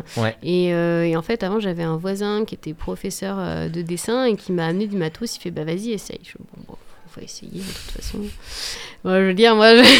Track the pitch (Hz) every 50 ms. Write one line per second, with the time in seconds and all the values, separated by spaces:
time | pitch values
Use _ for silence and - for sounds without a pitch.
0 | 156 - - 117 113 110 - - - 165 180 180 180 175 175 170 170 170 170 170
1 | 170 170 160 160 160 - 233 233 190 185 202 226 202 190 165 170 165 160 160 160
2 | 175 196 196 196 208 208 208 214 220 214 185 - - 160 156 - - 190 185 -
3 | - 196 180 - 196 190 196 196 180 170 160 160 160 165 160 175 170 165 175 170
4 | - 226 233 262 262 240 208 - - - 180 170 165 165 170 190 220 202 202 190
5 | 170 160 160 - 233 226 - - - 175 170 156 151 160 170 190 220 240 214 190
6 | - - - - - - - - - - - - - - - - - - - -
7 | - - - - - - - - - - - 180 196 190 - - - - - -
8 | - - - 202 208 208 - - - - - - - - - - - - - -
9 | - 185 185 190 190 190 185 196 226 233 220 208 214 226 233 240 247 247 277